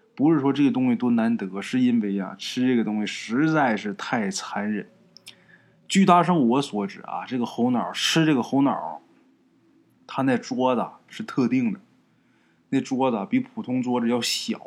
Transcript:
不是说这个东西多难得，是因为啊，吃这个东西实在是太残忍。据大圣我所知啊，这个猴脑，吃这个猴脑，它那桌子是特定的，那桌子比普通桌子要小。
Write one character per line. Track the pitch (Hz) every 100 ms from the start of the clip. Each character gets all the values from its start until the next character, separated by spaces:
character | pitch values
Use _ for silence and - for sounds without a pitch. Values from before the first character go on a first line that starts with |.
| _ -
不 | 143
是 | 156
说 | 135
这 | 139
个 | 139
东 | 123 127
西 | 117
多 | 123
难 | 117 113 117
得， | 95 98
是 | 98 127
因 | 123 120
为 | 104 98
啊， | 92 95
吃 | - - 127
这 |
个 | 120
东 | 107 107
西 | 104
实 | - - 120 160
在 | 156 131 107
是 | 104
太 | 98 - 123 101
残 | 95 - 101 104
忍。 | 104 - _ _ - - - _ - _ _ -
据 | 190
大 | 190 175
圣 | 170 175 117
我 | 131
所 | 139 104 98
知 | 95
啊， | - 85
这 | 92 123
个 | 113
猴 | - 120
脑， | 120 87
吃 | - - 160 160
这 |
个 | 139
猴 | 113 135
脑， | 139 92 82 76 - _ _ _ _ _ _ _ _ _ -
它 | -
那 | 131 123
桌 | - 123 127
子 | 120 87 - _
是 | -
特 | 110 - 120
定 | 131 117
的， | 98 - _ _ _ _ _ _ _ _
那 | 139
桌 | 127 127 131
子 | 110 92
比 | 127
普 | 117 -
通 | 104 127
桌 | 123 123
子 | 117
要 | 120
小。 | 117 - - 107